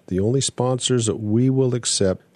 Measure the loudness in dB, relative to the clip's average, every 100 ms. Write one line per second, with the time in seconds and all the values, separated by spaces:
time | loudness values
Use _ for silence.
0 | -6 -2 0 0 -2 -2 -2 -2 0 0
1 | 0 -2 0 2 2 2 0 -2 -4 0
2 | 0 0 _